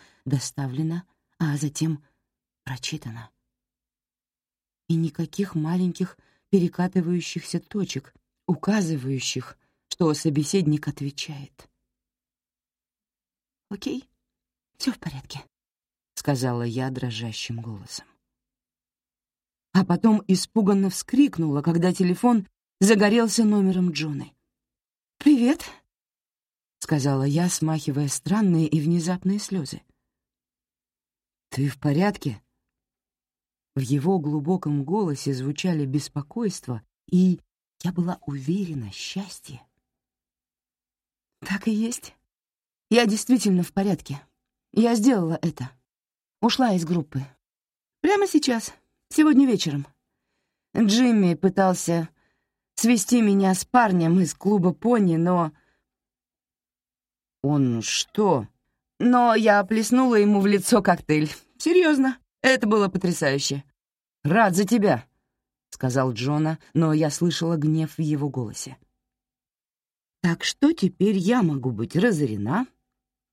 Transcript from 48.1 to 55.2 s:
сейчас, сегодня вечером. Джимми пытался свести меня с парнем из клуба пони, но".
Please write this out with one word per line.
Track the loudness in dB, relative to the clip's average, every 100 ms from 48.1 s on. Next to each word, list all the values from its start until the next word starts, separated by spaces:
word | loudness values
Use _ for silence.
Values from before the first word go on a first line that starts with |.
| 2 2
сейчас, | 2 2 -2 -6 -16 _ _ _
сегодня | 2 6 6 4
вечером. | 2 -2 -4 -8 _ _ _ _ _ _ _ _ 0
Джимми | 2 4 4 4 2
пытался | 2 0 2 2 0 0 -2 -4 _ _ _ _ _ _
свести | -2 2 2 2 4
меня | 4 4 4
с | 0
парнем | 2 2 4 4 4 2
из | 2
клуба | -2 0 2 2
пони, | 0 0 2 2
но". | 2